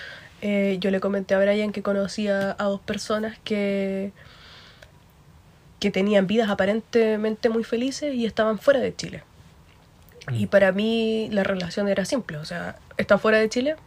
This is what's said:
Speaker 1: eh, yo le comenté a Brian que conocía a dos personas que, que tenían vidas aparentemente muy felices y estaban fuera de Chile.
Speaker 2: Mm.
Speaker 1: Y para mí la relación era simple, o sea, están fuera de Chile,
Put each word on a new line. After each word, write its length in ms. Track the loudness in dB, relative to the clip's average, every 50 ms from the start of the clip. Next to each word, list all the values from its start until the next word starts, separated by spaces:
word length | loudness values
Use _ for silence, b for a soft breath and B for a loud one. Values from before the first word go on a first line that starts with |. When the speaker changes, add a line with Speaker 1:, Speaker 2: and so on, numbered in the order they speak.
| B B B B B B B -6
Speaker 1:
eh, 380 | -2 0 0 2 2 2 0 0
yo 100 | 0 0
le 80 | 0 0
comenté 340 | 0 0 -2 -2 0 0 2
a 40 | 2
Brian 320 | 4 4 2 2 0 -2
que 120 | -4 -4
conocía 760 | -2 0 0 0 0 -2 -4 -4 -2 0 0 0 0 -2 -2 -2
a 60 | -2
dos 160 | -2 -2 -4
personas 580 | -4 -6 -6 -6 -4 -4 -2 -2 -2 -6 -8 -10 -6
que, 680 | -4 -2 0 0 0 0 0 -2 -2 -4 -4 -6 -8 -10 B B B B B B B B B B B B B B B B -20 -20 -20 -20 -20 -20 -20 -20 -20 -20 -20 -20 -20 -20 -20 -12 -2
que 100 | -2 0
tenían 360 | 2 2 2 4 4 4 4
vidas 220 | 4 2 2 2 0
aparentemente 1000 | 0 0 0 0 0 -2 -4 0 2 2 4 4 2 0 -2 -4 -4 0 -2 0
muy 120 | 0 0 -2
felices 500 | -2 -2 -2 -2 -4 -4 -4 -6 -4 -2
y 100 | -2 -2
estaban 340 | -2 0 0 0 0 0 0
fuera 220 | 2 2 4 4
de 160 | 2 -2 -6
Chile. 260 | -8 -12 -12 -12 -14 -18 _ -20 -20 -20 -20 -20 -20 -20 -20 -20 -20 -20 -20 -20 -20 -20 -20 -20 -16 -8 -6
Speaker 2:
Mm. 60 | -2
Speaker 1:
Y 120 | -2 -2
para 260 | 4 4 6 6 6
mí 560 | 4 2 0 0 0 0 0 0 0 -2 -2 -2
la 120 | -2 -2 0
relación 440 | 0 -2 -4 -4 -6 -4 -2 0 0
era 180 | 0 0 0
simple, 320 | -2 -2 -4 -4 -4 -10 -10
o 80 | -10
sea, 300 | -8 -8 -8 -8 -10 -12 -14 -20 -16 -6
están 240 | -6 2 2 2 4
fuera 160 | 6 4 4 4
de 120 | 4 2
Chile, 260 | 0 0 0 -2 -2 -4 -10